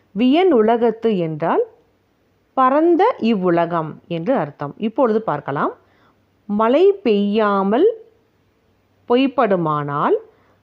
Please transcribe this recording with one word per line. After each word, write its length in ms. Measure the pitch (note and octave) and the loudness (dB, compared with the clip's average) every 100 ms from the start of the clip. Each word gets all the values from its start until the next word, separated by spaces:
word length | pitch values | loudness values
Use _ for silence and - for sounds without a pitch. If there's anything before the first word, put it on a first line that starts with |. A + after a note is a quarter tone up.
| _ | _
வியன் 420 | F#3+ B3+ D#4 F#4 | -2 0 2 2
உலகத்து 640 | B3 G#3+ A#3 A#3 A3 A3+ G3 | 2 2 2 0 -2 -2 -2
என்றால் 460 | D#3+ D#3 E3 D4+ A#4+ _ _ _ _ _ _ _ _ | -4 -4 -2 -2 -4 _ _ _ _ _ _ _ _
பரந்த 640 | - C4 C#4+ E4+ E4 A4 C5+ | -2 2 2 2 2 2 0
இவ்வுலகம் 840 | A3+ G#3+ F#3 E3+ E3 E3+ D#3 C#3 - | 0 0 2 0 0 -2 -6 -10 -10
என்று 280 | E3 F3 B3+ | -6 -2 -2
அர்த்தம். 380 | D3 - C#3+ - | -4 -8 -12 -8
இப்பொழுது 440 | A3+ D4 B3 G#3+ | -6 0 0 0
பார்க்கலாம். 520 | G#3+ D3+ C#3+ C#3+ C#4 B4 _ _ _ _ _ _ - | -2 -6 -6 -4 -4 -8 _ _ _ _ _ _ -8
மழை 480 | G#3 A3+ C#4+ G4 | -2 0 4 4
பெய்யாமல் 1000 | F#4+ A#3+ G#3 G3+ G#3+ G#3 G3 G3 A#3 G#4 A4+ - _ _ _ _ _ _ _ _ _ - | 2 0 0 0 0 0 0 0 2 2 0 -10 _ _ _ _ _ _ _ _ _ -2
பொய்ப்படுமானால் 1040 | B3 C4+ C#4 A3+ F#3 D#3+ D3 D3 C#3+ G#3 A4+ - _ _ _ | 0 0 0 0 0 -2 -4 -4 -4 -2 -2 -6 _ _ _